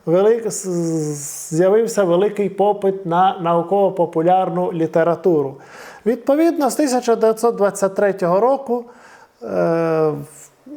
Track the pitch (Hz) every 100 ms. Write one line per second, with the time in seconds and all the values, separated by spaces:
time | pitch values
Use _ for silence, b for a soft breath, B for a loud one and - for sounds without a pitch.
0 | - 175 208 233 220 170 185 175 165 160
1 | 151 147 143 - - 160 185 214 226 214
2 | 185 170 208 208 196 190 202 202 196 190
3 | 185 170 190 190 170 170 170 196 190 185
4 | 165 165 165 185 180 170 180 175 160 165
5 | 165 170 190 160 135 139 B B B B
6 | 202 254 262 285 330 330 269 - 294 247
7 | 240 226 220 220 233 190 196 190 196 196
8 | 202 185 175 185 233 269 269 240 233 B
9 | B B B _ 226 190 170 165 165 160
10 | 156 143 143 - - _ -